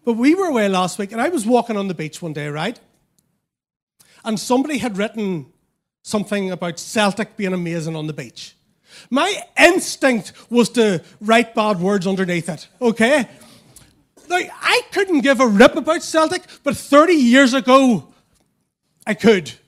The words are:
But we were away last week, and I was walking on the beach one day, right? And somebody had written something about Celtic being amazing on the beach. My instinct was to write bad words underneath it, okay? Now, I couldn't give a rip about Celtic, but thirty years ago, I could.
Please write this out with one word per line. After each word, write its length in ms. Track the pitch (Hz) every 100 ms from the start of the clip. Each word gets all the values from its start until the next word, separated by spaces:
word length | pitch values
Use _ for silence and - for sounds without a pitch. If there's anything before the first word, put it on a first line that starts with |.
But 80 | -
we 220 | 226 262
were 120 | 359 370
away 220 | 247 202
last 300 | 185 180 -
week, 120 | 196
and 100 | 226
I 100 | 285
was 160 | 349 208
walking 300 | 240 233 208
on 120 | 196
the 60 |
beach 280 | 160 156 -
one 100 | 170
day, 160 | 147 147
right? 300 | 147 185 247 _ _ _ _ _ _ _ _ _ _ _ _ _ _
And 140 | 226 220
somebody 400 | - 247 294 269
had 200 | 233 190
written 480 | 220 220 202 175 127 _ _ _ _ _
something 480 | - 214 190 202 190
about 280 | 180 175 170
Celtic 580 | - 233 208 190 208 -
being 160 | 190
amazing 440 | 185 170 170 160 160
on 100 | 156
the 60 |
beach. 440 | 151 120 - - _ _ _ _ - -
My 320 | 254 359 403 - -
instinct 720 | 311 370 - - 277 233 - - -
was 180 | 240 226
to 320 | 247 214 170 - _
write 340 | 208 226 233
bad 260 | - 214 190
words 260 | 180 202 180
underneath 420 | 190 185 175 165
it, 200 | 156 - _
okay? 480 | 240 220 226 294 226 - - - _ - _ _ _ _ -
Now, 100 | 359
I 440 | - - 320 453 -
couldn't 280 | 359 392 311
give 200 | 262 247
a 60 | 254
rip 300 | 202 277 330
about 260 | 285 330
Celtic, 400 | - 320 311 359 - -
but 140 | 285 -
thirty 380 | - 285 330
years 400 | 330 240 254 269
ago, 580 | 262 220 262 262 196 - _ _ _ _ _ _ _ _ _ -
I 80 |
could. 380 | 214 220 202 135 -